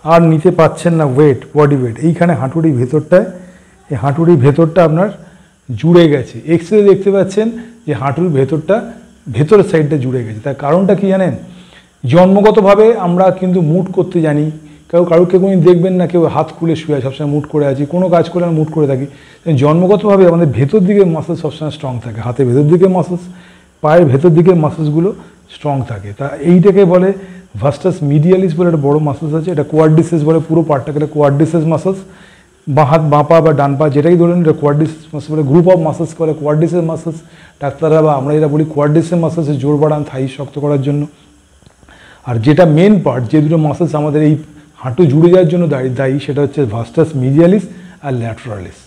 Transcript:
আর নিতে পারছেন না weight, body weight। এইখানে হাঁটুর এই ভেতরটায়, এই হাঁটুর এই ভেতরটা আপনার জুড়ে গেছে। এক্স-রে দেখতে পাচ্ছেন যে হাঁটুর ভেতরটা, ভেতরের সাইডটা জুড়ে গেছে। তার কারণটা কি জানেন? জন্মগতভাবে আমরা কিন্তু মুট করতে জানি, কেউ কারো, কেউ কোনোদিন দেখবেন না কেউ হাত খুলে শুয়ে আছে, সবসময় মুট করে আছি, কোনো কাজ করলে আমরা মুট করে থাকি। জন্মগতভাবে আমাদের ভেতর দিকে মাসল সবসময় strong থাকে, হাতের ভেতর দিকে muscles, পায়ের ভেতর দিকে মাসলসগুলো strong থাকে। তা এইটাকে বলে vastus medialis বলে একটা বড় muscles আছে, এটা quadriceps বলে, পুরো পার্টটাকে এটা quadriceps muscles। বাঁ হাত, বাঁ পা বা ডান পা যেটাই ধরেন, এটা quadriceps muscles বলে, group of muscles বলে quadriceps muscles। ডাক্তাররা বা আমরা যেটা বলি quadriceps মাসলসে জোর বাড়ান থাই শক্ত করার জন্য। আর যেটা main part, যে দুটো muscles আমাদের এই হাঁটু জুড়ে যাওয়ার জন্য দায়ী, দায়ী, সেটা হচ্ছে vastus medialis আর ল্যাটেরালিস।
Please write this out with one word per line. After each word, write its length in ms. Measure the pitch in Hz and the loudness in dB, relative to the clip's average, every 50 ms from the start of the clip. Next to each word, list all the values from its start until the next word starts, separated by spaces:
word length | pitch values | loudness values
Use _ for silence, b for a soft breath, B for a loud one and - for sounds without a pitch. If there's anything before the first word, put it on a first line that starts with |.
| _ 151 | _ 4
আর 80 | 165 170 170 160 | 4 4 4 4
নিতে 180 | 160 151 151 185 175 170 | 2 2 0 0 2 2
পারছেন 340 | 160 156 - - - 175 170 160 | 0 0 0 -2 -4 -2 0 0
না 60 | 165 139 123 | 0 0 2
weight, 260 | 135 156 147 127 - - - - | 2 2 2 2 0 -6 -6 0
body 200 | 147 151 143 143 135 | 0 2 2 2 0
weight। 160 | 127 120 113 - - | -2 -4 -6 -2 -2
এইখানে 260 | 165 160 - 175 175 165 113 | -2 0 0 0 0 0 -2
হাঁটুর 240 | 131 131 - 165 165 165 | -4 -4 -4 -2 -2 0
এই 40 | 143 120 | 0 0
ভেতরটায়, 460 | 123 123 160 151 139 - 180 185 226 - B B B B B B B B B B B _ | -2 -2 -2 -4 0 2 2 2 2 0 B B B B B B B B B B B _
এই 60 | 147 113 | -8 -4
হাঁটুর 240 | 107 143 135 165 165 165 | -4 -4 -2 0 2 4
এই 60 | 175 143 120 | 4 4 4
ভেতরটা 360 | 143 135 - 165 160 160 190 170 156 | 2 2 2 0 0 2 0 2 2
আপনার 200 | 151 165 190 214 202 - b b b b b b b b _ - 123 104 | 2 0 -2 -2 -4 -12 b b b b b b b b _ -12 -10 -4
জুড়ে 240 | 147 165 170 175 170 156 | 0 4 4 6 6 4
গেছে। 240 | 143 139 120 - - 117 117 147 170 | 2 0 -4 -8 -14 -14 -4 -2 -2
এক্স-রে 260 | 165 - - 214 214 202 202 | -2 -2 0 0 2 4 4
দেখতে 180 | 190 190 190 202 196 | 2 2 0 0 0
পাচ্ছেন 320 | 196 185 190 - 208 220 226 226 B B B B B _ | 0 -2 -2 -2 -4 -4 -4 -6 B B B B B _
যে 60 | 156 143 120 | -8 -6 -4
হাঁটুর 280 | 131 139 127 160 175 185 151 | -4 -4 -2 -2 -2 0 0
ভেতরটা, 400 | 131 139 123 160 151 156 - 190 233 - - - - - - _ _ _ - 110 | 0 0 0 -2 -6 -2 -2 -2 -2 -2 -8 -18 -20 -20 -20 _ _ _ -8 -2
ভেতরের 300 | 104 151 156 220 202 175 - | -2 0 2 4 2 2 2
সাইডটা 260 | - 160 151 143 160 147 123 | 0 0 0 0 -2 -2 -2
জুড়ে 160 | 131 123 127 117 | -4 -4 -6 -6
গেছে। 140 | 107 107 107 107 | -8 -10 -8 -8
তার 100 | 143 135 139 147 | -8 -8 -6 -2
কারণটা 300 | 139 156 180 196 185 202 - | 0 0 0 2 0 0 0
কি 60 | 202 190 | 0 0
জানেন? 220 | 190 190 185 165 120 - - B B B B B B B B B B B - 123 | 0 0 0 -2 -4 -6 -12 B B B B B B B B B B B -4 0
জন্মগতভাবে 760 | 127 175 180 190 190 202 202 214 208 220 196 196 202 196 220 226 233 214 185 | 2 4 4 4 4 4 4 4 4 4 4 4 4 6 4 4 2 0 -2
আমরা 200 | 175 175 180 190 190 180 185 | -2 0 2 2 2 0 0
কিন্তু 180 | 190 185 180 185 170 147 | -2 -2 0 0 0 0
মুট 160 | 160 185 165 - - | 0 -2 -2 -2 -2
করতে 220 | 196 175 - - 180 160 | -4 -4 -2 -2 -2 0
জানি, 200 | 156 147 147 151 156 151 - B B B B B _ | 0 0 0 -2 -4 -6 -10 B B B B B _
কেউ 120 | - 170 180 175 | 0 0 2 4
কারো, 140 | 165 170 180 175 | 2 2 2 2
কেউ 100 | - 180 | 2 0
কোনোদিন 200 | 185 196 190 180 151 180 | 2 2 0 2 4 4
দেখবেন 260 | 180 170 170 190 180 180 | 4 4 2 0 0 0
না 40 | 180 160 | -2 0
কেউ 100 | 175 175 165 147 - | 0 0 0 0 0
হাত 120 | - 156 156 - | -2 -4 -4 -6
খুলে 180 | - 165 165 160 156 | -6 -4 -4 -4 -4
শুয়ে 140 | - 160 147 | -4 -4 -4
আছে, 80 | 139 117 | -4 -4
সবসময় 240 | 135 131 - 151 143 143 | -6 -8 -6 -6 -4 -4
মুট 100 | 147 143 147 | -4 -6 -4
করে 120 | - 151 147 139 | -4 -2 -2 -2
আছি, 100 | 135 131 147 143 170 | -2 -4 -4 -4 -2
কোনো 120 | 180 185 185 175 | -2 -2 0 0
কাজ 100 | 170 165 170 | 0 0 -2
করলে 140 | - 180 175 | -4 -4 -2
আমরা 120 | 170 165 156 | -2 -2 -2
মুট 80 | 156 151 156 | -2 -2 -2
করে 100 | 165 151 139 | -2 0 0
থাকি। 140 | 135 127 139 - B B B B B B _ 170 156 127 | -2 -4 -6 -10 B B B B B B _ -2 0 2
জন্মগতভাবে 640 | 139 147 156 170 180 180 208 190 - 214 196 190 190 175 | 2 2 2 2 2 2 2 2 2 2 4 6 4 4
আমাদের 180 | 170 170 170 147 117 107 | 4 2 0 0 0 0
ভেতর 220 | 143 139 - 220 180 180 | -2 0 2 0 2 2
দিকে 140 | 208 202 196 175 160 | 2 2 2 2 0
মাসল 200 | 156 156 165 170 156 170 | -4 -4 -6 -8 -6 -6
সবসময় 280 | 151 - - 160 151 143 | -8 -8 -8 -10 -10 -10
strong 160 | - - 131 123 120 - | -10 -12 -10 -10 -10 -10
থাকে, 140 | 120 107 110 104 | -10 -12 -8 -8
হাতের 180 | 120 120 - 139 123 | -8 -2 -2 0 0
ভেতর 160 | 120 139 147 147 | 2 2 2 2
দিকে 160 | 170 175 185 190 185 | 4 4 4 2 2
muscles, 280 | 185 165 - 180 170 - - B B B B B B B B B _ | 0 -2 -4 -6 -10 -10 -14 B B B B B B B B B _
পায়ের 220 | - 151 156 175 175 139 | 0 2 4 4 4 4
ভেতর 180 | 123 135 156 180 160 160 | 2 2 2 4 4 4
দিকে 140 | 165 180 185 170 151 | 4 4 2 2 0
মাসলসগুলো 460 | 143 - - 160 151 147 160 165 202 226 B B B B B B _ - | -2 -4 -4 -4 -2 -2 -2 -2 -2 -6 B B B B B B _ -20
strong 220 | - - 147 143 135 117 - | -10 -8 -6 -6 -6 -6 -8
থাকে। 200 | 117 98 95 101 101 - | -10 -12 -12 -14 -12 -10
তা 80 | 135 143 - - 139 170 | -10 -10 -10 -4 0 2
এইটাকে 320 | 180 180 165 202 180 196 196 170 | 4 4 4 4 4 4 4 4
বলে 160 | 180 180 180 190 196 196 B B B B B B _ 104 | 4 2 2 0 -2 -4 B B B B B B _ -4
vastus 340 | 104 143 - - - 185 175 180 151 143 | -4 -4 -4 -2 -4 -4 -4 -2 -4 0
medialis 420 | 143 151 147 180 185 185 190 185 151 165 | 0 2 2 2 2 2 0 -2 -2 0
বলে 100 | 185 175 | 0 0
একটা 120 | 165 151 139 | 0 0 0
বড় 100 | 143 143 151 156 147 | 0 0 0 0 -2
muscles 240 | 131 - 165 151 151 160 | -6 -6 -6 -6 -6 -4
আছে, 100 | 156 185 175 | -4 -4 -4
এটা 100 | 151 147 - | -4 -4 -2
quadriceps 500 | 156 151 160 156 156 165 165 165 175 160 147 151 | 0 2 4 4 4 2 2 0 -2 -2 0 0
বলে, 120 | 160 165 160 - | 0 0 0 0
পুরো 120 | 160 170 160 160 | 0 0 0 0
পার্টটাকে 300 | 151 135 - - 143 147 | -2 -4 -4 -6 -6 -6
এটা 100 | 151 143 - | -6 -4 -2
quadriceps 520 | 151 147 143 139 143 160 147 160 170 151 160 | 0 0 2 2 2 0 0 0 -2 0 0
muscles। 280 | 160 151 - 190 190 190 - b b b b b b b b b b _ _ - 139 | -2 -2 -2 -4 -6 -6 -10 b b b b b b b b b b _ _ -2 0
বাঁ 100 | 143 156 127 | 0 2 2
হাত, 120 | 156 165 151 151 | 2 0 2 2
বাঁ 120 | 147 147 147 147 | 2 0 2 4
পা 80 | 170 165 160 | 2 4 4
বা 80 | 165 156 139 | 2 2 2
ডান 120 | 143 139 139 135 | 0 -2 0 0
পা 60 | 156 151 131 | -2 0 0
যেটাই 200 | 147 143 170 180 170 | 0 2 2 2 4
ধরেন, 160 | 170 170 175 180 170 | 2 2 2 0 0
এটা 100 | 160 151 - | 0 0 0
quadriceps 440 | 143 147 147 147 160 156 156 - - - - | 0 -2 0 0 -2 -2 -4 -12 -18 -14 -14
muscles 160 | 147 143 - 151 | -14 -10 -6 -4
বলে, 100 | 156 151 131 | -4 -2 2
group 160 | 139 175 170 185 | 2 4 4 4
of 60 | 185 170 160 | 2 2 2
muscles 260 | 156 143 - 170 160 - - | -4 -4 -6 -8 -8 -6 -6
বলে 120 | 165 156 151 - | -4 -4 -4 -4
quadriceps 460 | 143 151 151 151 170 160 165 180 165 160 | -2 -2 0 0 0 0 0 -2 -2 -4
muscles। 260 | 160 160 - 170 156 - b b b b b b b _ | -6 -6 -8 -10 -12 -12 b b b b b b b _
ডাক্তাররা 380 | 143 143 139 - 160 156 156 160 156 | -8 -8 -6 -4 -2 0 2 2 2
বা 60 | 156 147 135 | 2 0 -2
আমরা 120 | 127 143 151 | -2 -2 0
যেটা 120 | 156 151 147 143 | 0 0 0 0
বলি 100 | 151 156 156 - | -2 -2 -2 -2
quadriceps 460 | 143 147 147 151 165 160 165 175 175 165 | -2 0 2 2 0 0 0 -2 -2 -2
মাসলসে 300 | 156 165 170 160 139 151 127 | -2 -4 -4 -4 -4 -4 -4
জোর 140 | 123 143 151 143 | -2 -2 0 0
বাড়ান 200 | 156 151 151 147 143 - | 0 0 0 -2 -6 -8
থাই 140 | - 135 131 131 131 - | -6 -6 -6 -8 -8 -12
শক্ত 160 | 143 123 - 147 139 | -14 -12 -10 -8 -4
করার 160 | 147 147 139 131 | -2 -2 -2 -2
জন্য। 160 | 143 143 147 147 143 b b b b b _ _ _ _ _ _ _ _ _ _ b b b b b b b b - | -2 -4 -4 -6 -8 b b b b b _ _ _ _ _ _ _ _ _ _ b b b b b b b b -8
আর 80 | 120 113 110 | -6 -2 2
যেটা 180 | 139 151 151 180 165 147 | 2 4 4 4 4 4
main 180 | 156 180 208 214 185 147 | 4 4 4 2 2 0
part, 180 | 151 123 127 120 110 | -2 -4 -4 -4 0
যে 80 | - 156 147 | 0 0 2
দুটো 140 | 147 165 165 156 | 2 0 0 0
muscles 260 | 151 135 - 175 151 147 151 | -2 -2 -2 -4 -4 -2 -4
আমাদের 220 | 147 151 143 151 156 151 | -4 -2 -2 0 2 2
এই 60 | 151 139 - - B B B B B _ | 0 0 -4 -14 B B B B B _
হাঁটু 200 | - 131 120 - 180 147 | -10 -8 0 0 2 2
জুড়ে 160 | 127 156 170 175 | 4 4 4 6
যাওয়ার 160 | 175 185 180 156 | 6 4 4 2
জন্য 120 | 165 180 175 151 143 | 0 0 -2 -2 -2
দায়ী, 140 | 131 127 131 123 123 | -4 -4 -6 -4 -2
দায়ী, 160 | 135 131 135 147 143 | -2 -2 -2 -4 -4
সেটা 160 | - 139 139 143 | -6 -4 -2 -2
হচ্ছে 160 | 135 143 156 139 113 101 | -2 -2 -4 -4 -4 -4
vastus 340 | 113 117 - - 165 156 160 - 135 | -8 -10 -6 -2 -2 -2 0 -2 -4
medialis 420 | 127 131 139 151 170 175 196 214 - - B B B B B B - | -2 0 2 4 4 4 2 2 -2 -6 B B B B B B -10
আর 60 | 143 131 120 | -8 -6 -6
ল্যাটেরালিস। 560 | 117 113 107 95 - 123 107 98 87 82 78 - _ | -6 -8 -10 -12 -14 -14 -12 -12 -14 -16 -18 -20 _